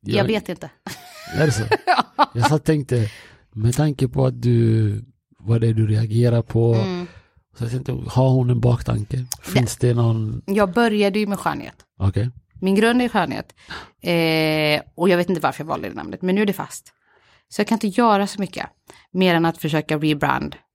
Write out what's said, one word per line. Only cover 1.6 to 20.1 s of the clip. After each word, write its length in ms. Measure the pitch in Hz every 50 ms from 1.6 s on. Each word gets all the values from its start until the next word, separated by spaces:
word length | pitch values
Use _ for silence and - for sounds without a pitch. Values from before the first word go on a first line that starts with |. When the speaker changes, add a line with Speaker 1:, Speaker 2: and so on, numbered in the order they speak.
| 107 - 427 - - - 359 -
Speaker 1:
<laughs> 360 | - - _ - 294 - -
Speaker 2:
Jag 100 | 117 117
satt 80 | - 151 151
och 40 | -
tänkte, 460 | - 160 151 135 - 123 120 113 104 - - - - - _ _ _ _
med 220 | 107 107 117 123
tanke 320 | - 151 156 143 127 135 127
på 180 | - 135 135
att 160 | 131 123 123
du, 640 | 117 120 120 117 117 113 110 113 110 104 101 104 117 - _ _ _ _ _ _
vad 220 | - 107 113 117
det 60 | 117 113
är 60 | 110
du 140 | 110 110 104
reagerar 540 | 107 110 113 110 107 117 120 120 117 117
på. 320 | 113 - - 117 117 117 117
Speaker 1:
Mm. 340 | 113 - 190 180 175 180 175 - - _ _ _ _ _ _ _ -
Speaker 2:
Så 60 | 123
jag 80 | 113
tänkte, 200 | 120 131 135 -
har 380 | 127 131 - - - 127 131 131
hon 200 | 131 131 127 123
en 100 | 123 120
baktanke? 640 | 120 120 123 120 - - 120 110 104 - - 127 127 123 - -
Finns 360 | - - 185 - 123 110 - -
det 160 | - 123 120
någon? 480 | 117 117 117 113 113 110 107 117 120 -
Speaker 1:
Jag 260 | - 196 214 208 190 170
började 460 | 240 240 233 214 208 202 202 185 214
ju 80 | 214 202
med 120 | 196 185
skönhet. 360 | - 165 147 - - - - _ - _ _ _
Speaker 2:
Okej. 300 | 95 98 - 101 107 123 - - _ _ _ -
Speaker 1:
Min 140 | - 185 196
grund 260 | 196 214 233 240 247
är 80 | 247 240
skönhet. 440 | - 214 175 - - 104 - _ - _ - - - - - - _ _
Eh, 800 | - - 175 170 165 165 160 160 156 156 156 156 151 151 151 147 - - _
och 140 | - 170 196
jag 80 | 175 175
vet 120 | 175 175
inte 120 | 190 160
varför 220 | 151 139 135 - 143
jag 40 | 160
valde 220 | 160 165 156 -
det 60 | -
namnet, 260 | - - - - -
men 140 | 185 185 190
nu 60 | 202
är 40 | 214
det 80 | 202 -
fast. 400 | - - - - - _ - _ _ _ _ _ _ _ _ _ _ _ _
Så 100 | - -
jag 60 | 208 208
kan 80 | 226
inte 120 | 220 - 208 180 -
göra 260 | 240 226 208 196 202 196
så 140 | - 202
mycket 240 | 196 180 - - - - _ _ _ _ - - _ _
mer 240 | _ 180 190 185 170
än 100 | 165 165
att 120 | 165 160 -
försöka 400 | - 160 147 156 151 - 156 147
rebrand 580 | 151 151